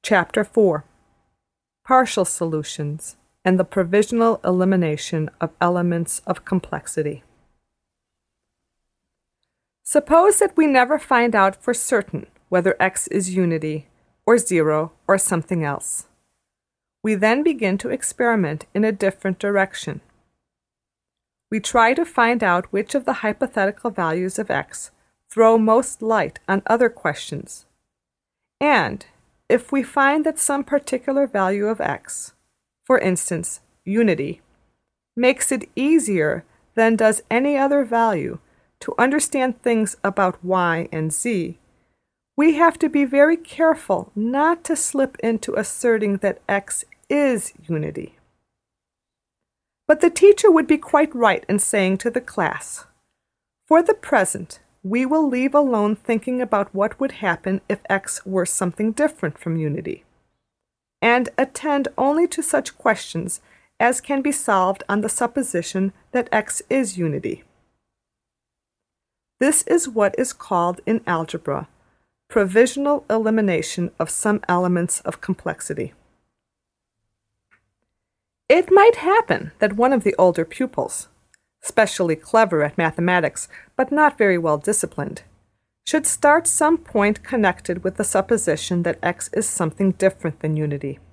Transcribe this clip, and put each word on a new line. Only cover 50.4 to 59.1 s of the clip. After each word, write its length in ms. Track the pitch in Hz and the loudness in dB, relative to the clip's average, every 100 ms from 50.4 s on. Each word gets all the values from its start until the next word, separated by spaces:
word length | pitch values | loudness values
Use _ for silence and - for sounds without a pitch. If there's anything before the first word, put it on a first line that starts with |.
| 427 | 6
would 200 | 320 262 | 6 4
be 100 | 311 | 0
quite 340 | - - 311 | 2 2 2
right 320 | 254 220 180 - | 2 2 2 -2
in 100 | 202 | -2
saying 400 | - 208 190 190 | 0 0 0 0
to 120 | 233 | -2
the 100 | 240 | -6
class, 680 | - - 165 - - - - _ _ _ _ _ _ _ _ | -6 -4 -2 -4 -12 -16 -18 _ _ _ _ _ _ _ _
"For 160 | 320 | 4
the 120 | 339 | 4
present, 640 | 440 - 254 185 - 175 - _ _ | -2 0 0 0 -4 -12 -18 _ _
we 220 | 190 233 | -4 -2
will 240 | 262 311 294 | 0 2 2
leave 260 | 247 269 | 0 2
alone 400 | 285 277 226 208 | 2 2 2 0
thinking 460 | 214 - 226 254 254 | -2 -2 -4 -2 -4
about 340 | 247 208 202 | -2 -2 -2
what 240 | 190 208 - | -2 -4 -2
would 140 | 269 | -6
happen 480 | - 202 170 190 190 - | -4 -4 -4 -4 -6 -4
if 120 | 208 - | -8 -4
X 340 | 196 - - | -4 -4 -12
were 220 | - 190 180 | -4 -4 -2
something 460 | - 180 - 214 | -2 -4 -2 -4
different 440 | 220 302 | 0 -2